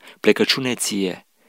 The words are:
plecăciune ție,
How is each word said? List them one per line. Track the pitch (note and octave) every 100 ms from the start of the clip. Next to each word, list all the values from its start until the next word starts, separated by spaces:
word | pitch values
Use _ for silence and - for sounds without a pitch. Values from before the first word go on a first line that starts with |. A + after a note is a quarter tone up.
| - -
plecăciune | G#2+ G#2 G#2+ - B2+
ție, | A#2 - G2+ F#2+ E2+ - _